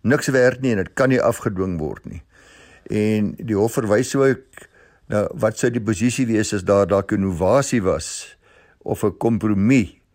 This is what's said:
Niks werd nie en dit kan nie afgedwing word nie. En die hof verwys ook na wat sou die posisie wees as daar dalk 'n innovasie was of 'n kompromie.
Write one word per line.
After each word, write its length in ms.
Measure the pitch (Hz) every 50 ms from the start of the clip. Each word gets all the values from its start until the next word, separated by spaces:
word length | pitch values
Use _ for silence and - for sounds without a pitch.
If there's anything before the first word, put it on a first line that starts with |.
Niks 240 | - 107 139 147 -
werd 340 | - 131 131 123 127 127 127
nie 100 | 131 127
en 60 | 113
dit 180 | 98 90 - _
kan 140 | - 131 131
nie 140 | 131 123
afgedwing 560 | - 117 117 - - - 101 90 95 95 90 80
word 260 | 78 73 - - _
nie. 180 | - - 85 - _ _ _ _ - - - - - - - _ -
En 440 | - 107 104 107 107 107 104 - -
die 200 | - - 117 107
hof 160 | 98 107 117
verwys 420 | - 143 113 104 104 110 127 - -
ook 260 | 139 135 135 127 - - _ _ - - _ _ _ _ _ _ _ _ -
na 200 | - 104 98 - -
wat 240 | - 107 110 113 -
sou 120 | - 123
die 100 | 117 120
posisie 460 | 107 107 110 90 113 123 113 - 131
wees 260 | 113 113 104 104 -
as 120 | 107 98 90
daar 220 | 98 101 101 101
dalk 260 | 85 101 98 95 -
'n 20 | 107
innovasie 680 | 98 95 95 90 78 92 92 117 139 131 - - 117
was 540 | 92 92 78 73 - - - - - - - _ _ _ _ _ _ _ _ _
of 260 | _ - 107 - -
'n 120 | 104 92
kompromie. 840 | - - 113 117 104 107 107 104 98 98 117 139 127 98 - - _ _ _